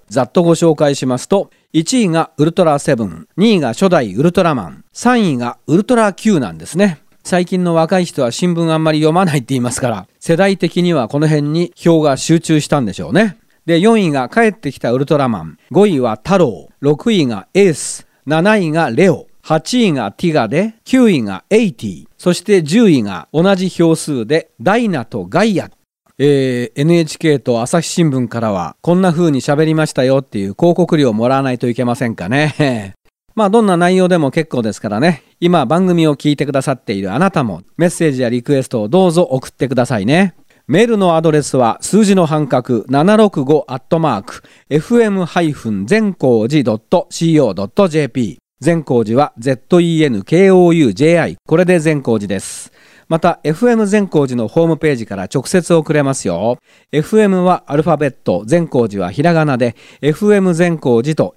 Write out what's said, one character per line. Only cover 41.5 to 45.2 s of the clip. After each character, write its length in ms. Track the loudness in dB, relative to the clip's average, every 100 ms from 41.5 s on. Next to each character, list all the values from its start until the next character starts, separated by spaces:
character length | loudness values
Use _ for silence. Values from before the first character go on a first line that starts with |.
| 0
は、 220 | 0 0
数 240 | 0 2
字 120 | 4 4
の 100 | 2
半 220 | 0 0
角、 360 | -2 0 -2 0
七 260 | 0 2 4
六 300 | 2 0 0
五 180 | 0 -2
ア 60 | -10
ッ 60 | -4
ト 120 | -2
マ 180 | -2 -4
ー 60 |
ク、 200 | -8 -16 -20 _ -4
エ 80 | -4
フ 240 | 0 2
エ 80 | 2
ム 140 | 0